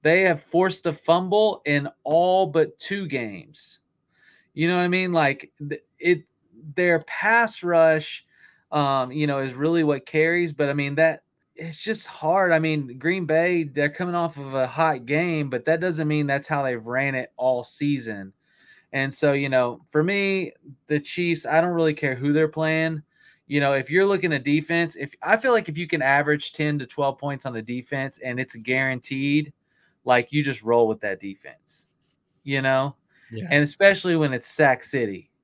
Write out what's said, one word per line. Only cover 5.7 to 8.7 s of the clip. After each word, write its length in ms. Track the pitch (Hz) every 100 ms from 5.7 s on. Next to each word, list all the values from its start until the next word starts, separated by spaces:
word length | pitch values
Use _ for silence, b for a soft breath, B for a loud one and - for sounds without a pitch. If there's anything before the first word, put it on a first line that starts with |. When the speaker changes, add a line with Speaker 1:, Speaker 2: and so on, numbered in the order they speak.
| 147 _ _
Speaker 1:
it, 240 | 170 180 _ _ _ - 156
their 300 | 143 175 165
pass 580 | 165 - - 175 214 -
rush, 640 | 175 170 160 156 151 - b b b b b